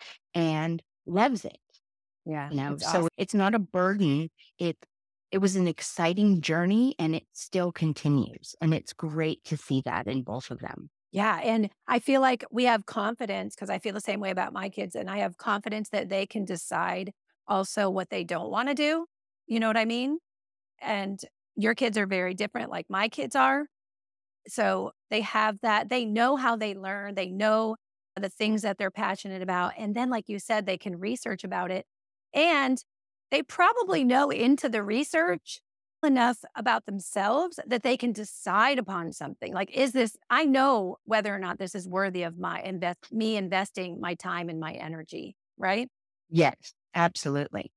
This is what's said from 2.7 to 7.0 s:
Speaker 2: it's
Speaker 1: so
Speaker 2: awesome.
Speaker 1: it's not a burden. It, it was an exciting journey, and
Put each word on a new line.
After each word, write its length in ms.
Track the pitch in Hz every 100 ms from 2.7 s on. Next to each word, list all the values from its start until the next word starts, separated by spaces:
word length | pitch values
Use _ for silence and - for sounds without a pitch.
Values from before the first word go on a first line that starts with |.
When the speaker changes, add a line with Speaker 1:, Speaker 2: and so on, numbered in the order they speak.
| 143
Speaker 2:
it's 80 | 160
Speaker 1:
so 220 | 175 170
Speaker 2:
awesome. 20 | -
Speaker 1:
it's 160 | 196
not 220 | 202 196 226
a 40 |
burden. 680 | 185 185 185 202 175 139 160 _ _ -
It, 180 | 170 - _ _ _ _ -
it 80 | 190
was 160 | 196 190
an 120 | 180
exciting 720 | 160 - - 170 185 208 185
journey, 540 | 151 160 175 214 254
and 160 | -